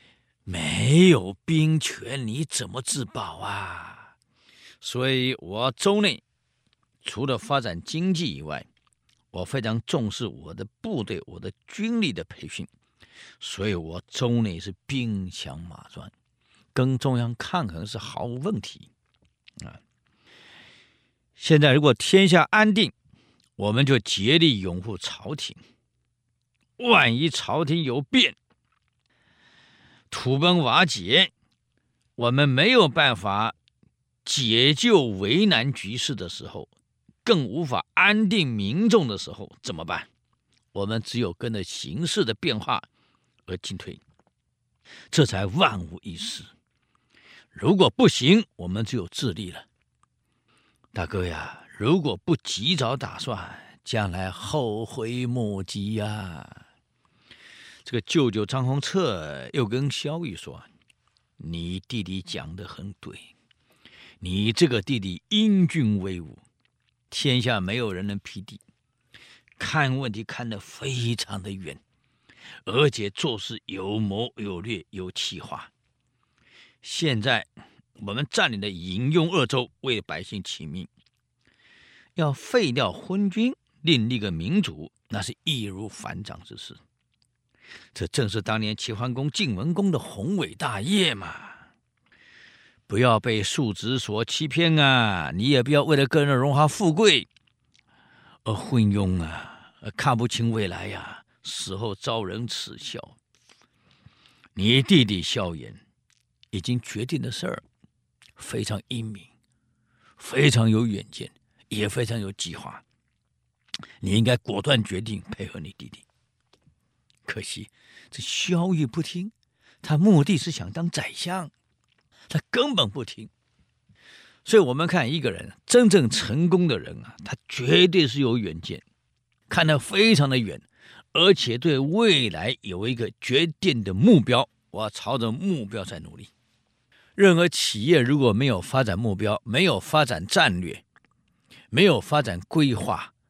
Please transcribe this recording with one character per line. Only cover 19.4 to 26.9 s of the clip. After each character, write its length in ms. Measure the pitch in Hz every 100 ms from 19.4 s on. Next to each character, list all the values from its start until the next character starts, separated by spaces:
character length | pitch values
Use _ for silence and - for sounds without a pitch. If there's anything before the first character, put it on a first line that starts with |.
| _ -
啊。 160 | - - _ _ _ _ _ - - - - - _ _ _ _ _
现 260 | _ - 151
在 120 | 147
如 80 | 139
果 140 | 147
天 340 | 113 - 190 190
下 160 | 175 -
安 220 | 220 214
定， 180 | 208 180 - _ _ _ _ _ -
我 160 | 101
们 140 | 113 135
就 120 | 127
竭 400 | - - 104 165
力 220 | 160 107
拥 220 | 92 90
护 160 | 107 92
朝 360 | - - -
廷； 220 | 151 - - - _ _ _ _ _ _ _ _ _ _ -
万 380 | 240